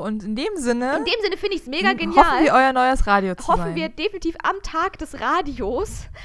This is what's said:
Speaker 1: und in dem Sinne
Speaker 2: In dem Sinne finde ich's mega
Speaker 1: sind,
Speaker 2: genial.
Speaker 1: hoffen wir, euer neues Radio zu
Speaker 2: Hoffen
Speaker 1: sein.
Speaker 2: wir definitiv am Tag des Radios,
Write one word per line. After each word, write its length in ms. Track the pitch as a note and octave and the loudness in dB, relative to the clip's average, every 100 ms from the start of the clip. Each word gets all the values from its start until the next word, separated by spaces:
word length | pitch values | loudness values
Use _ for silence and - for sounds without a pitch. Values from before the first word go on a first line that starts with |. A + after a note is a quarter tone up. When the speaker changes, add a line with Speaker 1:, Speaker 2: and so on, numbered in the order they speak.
Speaker 1:
und 200 | G#3+ A3 | -2 -4
in 120 | G3 G#3+ | -4 -4
dem 200 | F4 G4 | -4 -2
Sinne 420 | A#3+ A#3+ B3 D#4 | 0 0 0 0
Speaker 2:
In 80 | A4+ | 0
dem 160 | A#4 | 0
Sinne 160 | G4+ F#4 | -2 -2
finde 180 | G4+ G4 | -2 -4
ich's 100 | - | -4
mega 220 | D4 F#4+ | 0 0
Speaker 1:
sind, 100 | B3+ | 0
Speaker 2:
genial. 260 | E4 F4 E4+ | 2 4 6
Speaker 1:
hoffen 200 | C4 D4+ | 6 4
wir, 80 | |
euer 200 | B3+ C4 | 6 4
neues 320 | C4 B3+ C4 - | 4 2 4 4
Radio 300 | G3+ F#3+ F3+ | 4 2 -2
zu 120 | - | 0
Speaker 2:
Hoffen 120 | E4 | 0
Speaker 1:
sein. 140 | E3+ - | 0 -2
Speaker 2:
wir 140 | D#4+ | -4
definitiv 460 | C4+ F4 G4 E4 - | -2 -4 -2 -6 -4
am 180 | - G4 | -4 -4
Tag 340 | - D#4+ F#4 - | -4 -2 -2 -4
des 240 | - C#4 | -12 -6
Radios, 840 | A#3 E4 D4 B3 G3 C4 A4 - - - | -2 0 -2 -4 -4 -2 -4 -6 -12 -14